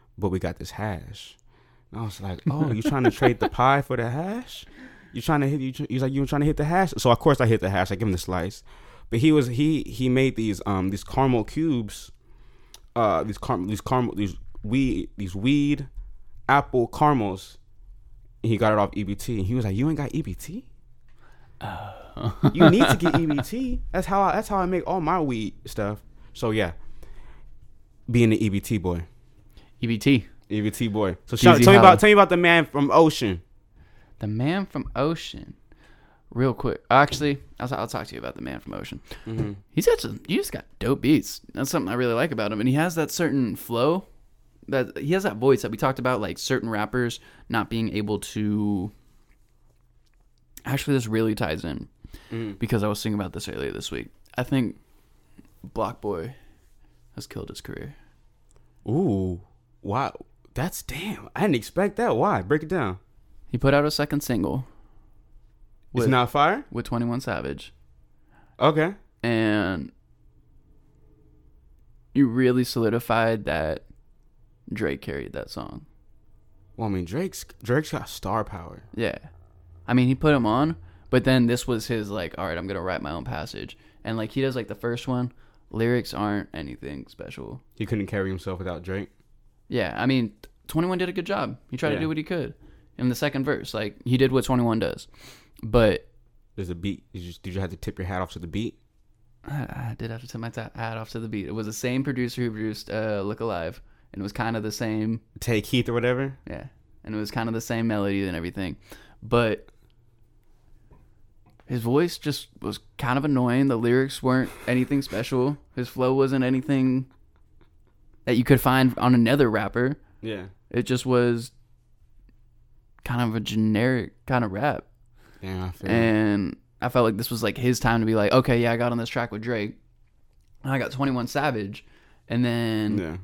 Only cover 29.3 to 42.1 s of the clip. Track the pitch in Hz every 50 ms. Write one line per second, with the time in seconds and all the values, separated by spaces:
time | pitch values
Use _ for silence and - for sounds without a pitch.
29.3 | - - - - - - - - - - - 117 117 104 - 139 139 117 - -
30.3 | - - - - 101 107 104 107 101 - 120 113 101 107 104 95 85 - - -
31.3 | - 110 - 180 170 - 120 - 196 196 196 185 175 - - 208 208 202 196 -
32.3 | 180 175 175 170 170 170 151 - - 143 143 143 104 151 165 156 151 - 131 104
33.3 | 90 85 - _ - - _ _ _ - - - - - - _ - - - 104
34.3 | 107 110 127 147 175 196 190 - - 143 - - - - 135 156 165 160 - -
35.3 | - - - - - - - _ - - - - - - _ _ _ _ _ -
36.3 | - 117 127 135 117 - - 120 - - - - 120 131 147 143 - - 151 147
37.3 | 143 135 - - - - 120 127 135 - 110 - - - - - - 58 57 64
38.3 | - - 60 67 65 57 - - - 50 - - - - - - - - - 110
39.3 | 113 113 110 104 101 95 - _ - 151 - - 480 - - 117 104 - - -
40.3 | 175 302 403 - - - - - - - - - 135 - - 127 156 131 - -
41.3 | - - - - - - - - - 160 - 90 113 120 127 120